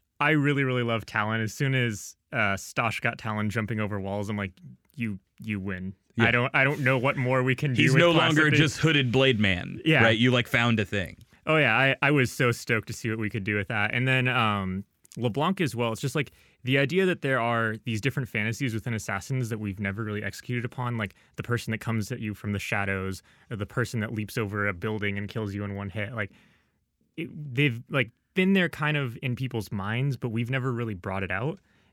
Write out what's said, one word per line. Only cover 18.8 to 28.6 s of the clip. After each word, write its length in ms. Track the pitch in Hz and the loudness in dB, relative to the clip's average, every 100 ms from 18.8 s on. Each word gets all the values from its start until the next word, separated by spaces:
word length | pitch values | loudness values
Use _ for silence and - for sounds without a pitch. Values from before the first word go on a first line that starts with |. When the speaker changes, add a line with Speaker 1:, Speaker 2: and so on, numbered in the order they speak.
| 123 | -4
Speaker 1:
Assassins 540 | 113 - 98 - 131 117 | -6 -4 -8 -4 -4 -4
that 100 | 113 | -4
we've 220 | 107 95 | -6 -4
never 240 | 101 98 | -4 -4
really 180 | 110 104 | -6 -6
executed 420 | 104 - - 123 | -6 -10 -6 -6
upon, 320 | 117 - 123 120 | -4 -6 -6 -4
like 160 | 101 _ _ | -6 _ _
the 80 | - | -14
person 300 | - 117 - | -4 -4 -2
that 60 | 110 | -6
comes 340 | - 113 98 | -2 -2 -4
at 80 | 123 | -6
you 140 | 110 | -8
from 180 | 101 107 | -6 -4
the 60 | 101 | -4
shadows 600 | - 107 98 98 95 95 _ _ _ | -2 -2 -2 -2 -4 -8 _ _ _
or 60 | 110 | -8
the 100 | 101 | -6
person 320 | - 117 120 | -2 -2 -2
that 120 | 107 | -4
leaps 260 | 113 104 - | -4 -6 -4
over 300 | 104 104 101 | -4 -2 -2
a 40 | |
building 460 | 90 110 110 101 101 | -2 -4 -2 -2 -4
and 100 | 101 | -6
kills 240 | 117 104 | -6 -6
you 100 | 101 | -6
in 100 | 101 | -6
one 160 | 98 98 | -6 -8
hit. 240 | 101 104 | -6 -8
Like, 160 | 120 101 _ _ _ _ _ _ _ _ - | -6 -8 _ _ _ _ _ _ _ _ -12
it, 120 | - - 151 | -10 -10 -6
they've, 280 | 123 147 117 - | 2 2 0 -4
like, 200 | 139 113 _ _ | -2 -2 _ _
been 180 | - 185 | 0 4
there 160 | 196 | 4